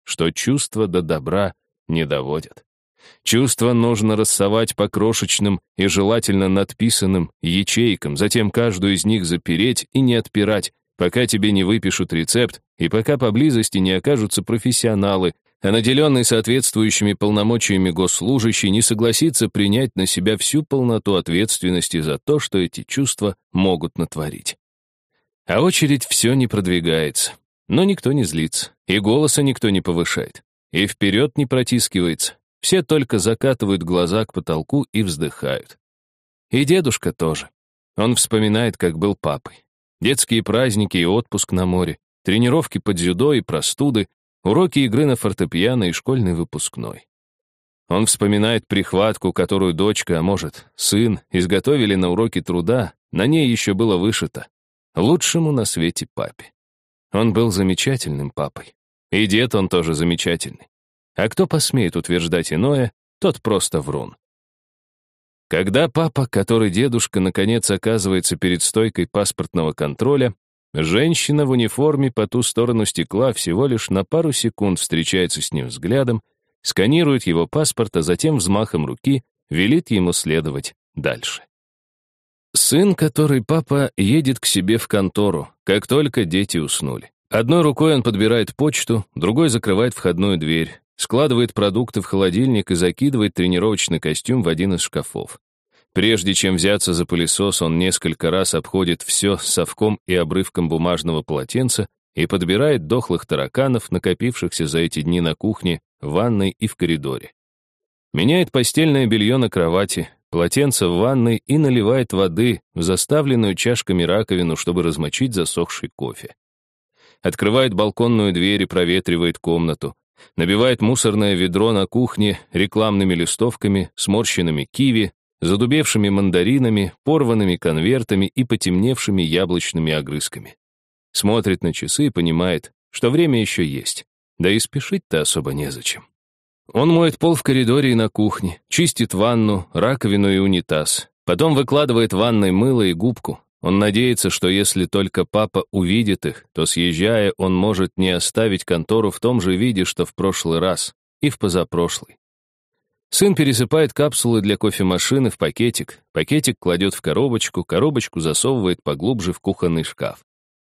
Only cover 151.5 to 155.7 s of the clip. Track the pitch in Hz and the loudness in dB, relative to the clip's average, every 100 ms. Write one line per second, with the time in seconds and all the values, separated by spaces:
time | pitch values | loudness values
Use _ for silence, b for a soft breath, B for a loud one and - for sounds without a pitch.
151.5 | 90 82 87 85 - - - _ _ _ | 0 -2 -2 -2 -4 -12 -20 _ _ _
152.5 | _ _ _ _ _ _ - 202 165 139 | _ _ _ _ _ _ 2 2 4 2
153.5 | 117 123 156 147 - 147 - 120 113 101 | 2 2 2 2 2 0 0 0 2 2
154.5 | 101 107 - 95 90 - 135 120 - 80 | 0 0 0 0 0 2 2 0 0 -4
155.5 | - 117 | 0 -2